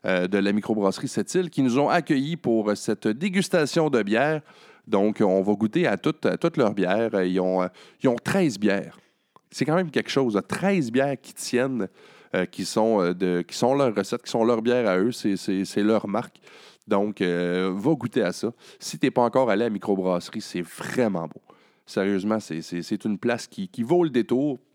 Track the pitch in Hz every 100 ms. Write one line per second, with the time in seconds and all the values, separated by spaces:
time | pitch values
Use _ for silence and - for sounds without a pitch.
0 | 104 92 92 101 101 104 101 107 98 -
1 | 135 - 98 180 175 - 131 120 143 165
2 | - 143 143 165 123 113 104 101 - 107
3 | 110 113 196 185 - 180 147 170 156 123
4 | 101 110 143 156 - - - - - 98
5 | 104 104 104 95 95 101 110 165 160 98
6 | - - 101 87 - - 110 101 90 101
7 | 113 101 92 92 90 92 90 - - _
8 | 135 117 - 196 170 95 104 101 - -
9 | _ _ _ - _ - 139 165 175 123
10 | - 139 127 101 - - 190 196 120 123
11 | 139 135 - - - 120 135 127 95 _
12 | - - - 90 87 - 92 - 110 107
13 | 87 90 92 87 87 - 120 143 135 101
14 | 95 120 - 120 113 117 113 123 110 92
15 | 110 127 110 95 - 95 95 - 104 110
16 | 107 104 123 _ - - - _ - 101
17 | 104 101 92 87 87 90 95 95 117 151
18 | 113 127 92 - 110 - - - - 156
19 | - - 120 127 127 98 117 101 107 98
20 | 92 87 - 110 - 92 85 - - -
21 | 113 90 82 - _ - _ _ - -
22 | 98 101 104 110 - 82 78 87 82 104
23 | 110 101 120 120 - - 180 - 117 175
24 | 165 123 101 123 147 127 _